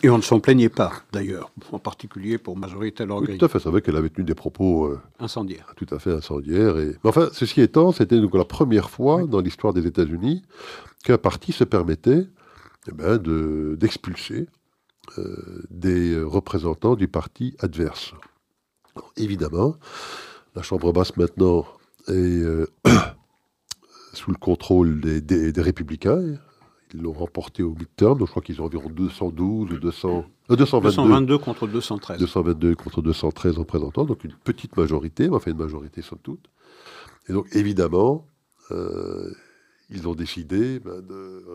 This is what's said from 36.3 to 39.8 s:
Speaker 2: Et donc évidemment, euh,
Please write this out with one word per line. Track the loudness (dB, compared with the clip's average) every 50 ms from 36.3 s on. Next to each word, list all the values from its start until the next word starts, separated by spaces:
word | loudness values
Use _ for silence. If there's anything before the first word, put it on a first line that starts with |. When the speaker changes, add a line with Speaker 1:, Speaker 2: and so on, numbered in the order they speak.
| -14 -14 _ _ _ _ _ _ _ -20 -20 -20 -20 -20 -20 -20 -20 _ _ -4
Speaker 2:
Et | -4
donc | -4 -4 -2 -2
évidemment, | 0 0 0 0 0 0 2 2 2 2 2 2 -2 -6 _ _ _ _ _ _ _ _ -10
euh, | -8 -8 -6 -8 -8 -8 -8 -8 -8 -10 -10 -12 -14 -16 _ _ _ _ _ _ _ _